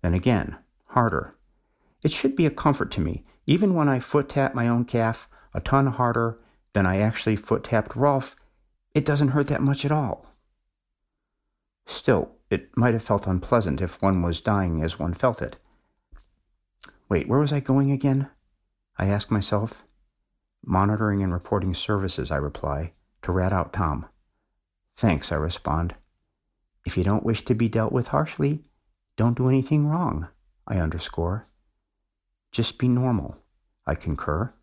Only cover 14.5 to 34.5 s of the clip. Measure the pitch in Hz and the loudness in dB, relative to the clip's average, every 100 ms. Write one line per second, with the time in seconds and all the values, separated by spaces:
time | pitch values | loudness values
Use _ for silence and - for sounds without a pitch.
14.5 | 104 92 80 80 - 80 87 131 113 58 | 0 0 0 -2 -2 -6 0 0 0 -8
15.5 | - _ _ _ _ _ - _ _ _ | -10 _ _ _ _ _ -20 _ _ _
16.5 | _ _ _ - _ _ 90 - 131 147 | _ _ _ -20 _ _ -2 2 2 2
17.5 | 143 139 135 139 135 139 135 139 _ _ | 0 2 2 2 2 2 0 -2 _ _
18.5 | _ _ _ _ - 98 101 - 110 98 | _ _ _ _ -4 0 0 0 -2 0
19.5 | 104 107 - _ _ _ _ _ _ _ | -2 -2 -8 _ _ _ _ _ _ _
20.5 | _ - 92 98 104 107 101 95 87 - | _ -2 2 2 2 0 0 0 -4 -2
21.5 | 104 92 87 - 104 95 - - 73 73 | -2 0 -4 -2 -2 -2 -6 -4 -2 -4
22.5 | - 73 71 85 _ _ _ - 90 92 | -6 -6 -6 -8 _ _ _ -4 0 0
23.5 | 95 82 - 85 67 - _ _ _ _ | 0 -2 -2 -2 -2 -8 _ _ _ _
24.5 | _ _ _ _ - 110 80 - 78 76 | _ _ _ _ 0 2 2 -2 -2 -2
25.5 | - - 78 85 - _ _ _ _ _ | -4 -4 -2 -2 -6 _ _ _ _ _
26.5 | _ _ _ - - 92 104 - 113 - | _ _ _ -6 -2 0 0 0 -4 0
27.5 | 110 113 113 110 131 120 143 156 - 143 | 0 2 0 0 -2 0 0 -2 -2 -2
28.5 | 156 - _ _ _ _ - 113 120 127 | -2 -8 _ _ _ _ 0 0 2 2
29.5 | 131 131 151 147 156 180 78 85 _ _ | 2 2 2 2 0 -2 -4 -8 _ _
30.5 | _ - 98 80 80 - - 85 101 - | _ -4 -2 0 -2 -8 -4 -4 -4 -10
31.5 | _ _ _ _ _ _ _ _ _ _ | _ _ _ _ _ _ _ _ _ _
32.5 | - 113 - 127 123 127 113 71 - _ | -4 -4 0 2 2 2 0 -2 -12 _
33.5 | _ _ _ - 76 - 76 - 76 120 | _ _ _ -4 -4 -2 -6 -2 -4 -4